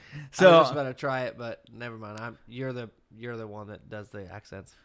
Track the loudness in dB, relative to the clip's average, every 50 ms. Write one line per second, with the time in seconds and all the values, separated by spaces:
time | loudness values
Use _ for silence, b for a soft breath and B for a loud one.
0 | B B B -16 -16 -12 0 8 10 10 12 10 10 8 4 -2 -4 -4 -6 -4
1 | -4 -2 -2 -2 -2 -4 -6 -8 -10 -10 -10 -10 -14 -20 -16 -12 -12 -12 -12 -12
2 | -12 -12 -12 -10 -10 -10 -12 -14 -18 -16 -10 -8 -6 -6 -6 -6 -10 -12 -14 _
3 | _ _ -20 -14 -12 -12 -10 -10 -10 -12 -12 -12 -12 -14 -14 -16 -16 -14 -12 -12
4 | -12 -12 -14 -14 -14 -14 -14 -16 -16 -14 -14 -14 -14 -16 -20 -20 -20